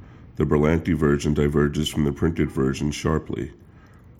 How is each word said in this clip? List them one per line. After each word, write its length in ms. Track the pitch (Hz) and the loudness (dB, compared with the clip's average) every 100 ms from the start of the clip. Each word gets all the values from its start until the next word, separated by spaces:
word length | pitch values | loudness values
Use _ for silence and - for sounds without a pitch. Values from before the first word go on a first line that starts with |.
| - - - - | -20 -20 -10 -2
the 80 | |
Berlanti 500 | 78 76 76 82 80 | 2 4 4 2 2
version 400 | 78 76 71 78 | 2 2 2 0
diverges 540 | 73 73 73 73 76 76 | 0 2 2 0 0 -4
from 160 | - | -2
the 80 | 73 | -2
printed 380 | 69 82 82 73 | 0 -2 0 -2
version 400 | 80 67 67 73 | 0 -2 -2 -4
sharply. 640 | 73 78 78 - - 60 - - - - - - | -2 -2 -2 -4 -8 -8 -12 -20 -20 -20 -20 -20